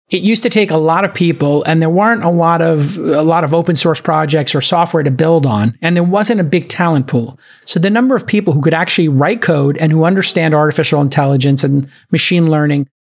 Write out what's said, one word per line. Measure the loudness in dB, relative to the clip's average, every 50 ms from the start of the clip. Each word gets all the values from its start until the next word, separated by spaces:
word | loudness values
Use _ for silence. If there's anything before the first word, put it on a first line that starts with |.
| _ -6
it | -4 -2 0
used | 0 0 0 0
to | 0
take | 0 0 0 0
a | 0
lot | 0 2 2 2 0 0
of | -2 -2
people, | 0 0 0 0 0 0 0 0 0 0
and | 0 0 0
there | 2 2
weren't | 0 2 2 0 0 0 0
a | 0
lot | 0 0 2 0 0 0
of, | 0 0 0 0 -2 -2 -4
a | -4 -4 -2 0 0 2
lot | 2 2 0 0
of | 0 0
open | 0 0 0 -2
source | 0 0 0 -2 -2
projects | -2 -2 -2 0 0 0 0 -2 -2 -2 -2
or | -2
software | -2 0 0 0 0 0 0 -2 0
to | 0
build | 0 0 2 2 2 2 2
on, | 0 0 0 0 0 -2 -2
and | -2 -2 0
there | 0 0
wasn't | 0 0 0 0 0 0 0
a | 0
big | 0 0 -2 -2 -2
talent | -4 -2 0 0 0 0 0
pool. | 0 -2 -4 -4 -4 -10 -18 _ -20 -20 -16 -8
So | -6 -2 0
the | 0 0
number | 2 2 2 2 0
of | 0 -2
people | -2 -2 -2 0 0 0
who | 0 2
could | 0 0
actually | 0 -2 -2 0 0 0 2
write | 2 2 2 0 0 -2 0
code | 0 0 2 2 0 0 0
and | 0 0 2
who | 2 2
understand | 2 2 0 0 -2 -2 0 0 0 2
artificial | 2 2 0 0 0 -2 0 0 0
intelligence | 0 0 0 0 0 2 2 2 2 2 0 0 0
and | 0 0 0 -2 -4 -10 -20 _ -4
machine | -2 -2 0 0 0 2 2 2
learning | 2 0 0 0 -2 -2 -4 -6 _ _ _ _ _